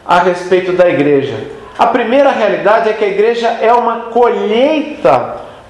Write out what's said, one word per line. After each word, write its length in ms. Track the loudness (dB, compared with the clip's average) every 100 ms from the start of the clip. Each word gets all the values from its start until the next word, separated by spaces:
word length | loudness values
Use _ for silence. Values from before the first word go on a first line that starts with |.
| -2
a 140 | 0
respeito 540 | 2 -2 0 0 2
da 160 | 2 2
igreja. 720 | 2 2 2 0 -6 -10 -14 -10 -2
A 100 | 0
primeira 420 | 0 2 2 2
realidade 600 | 2 0 0 2 2 0
é 40 |
que 100 | -2
a 40 | -2
igreja 400 | 0 0 0 -2 0
é 140 | 2
uma 380 | 2 0 -4 -4
colheita 1300 | 0 2 0 -2 0 0 0 -4 -2 0 2 -2 -10 -16 -20 -2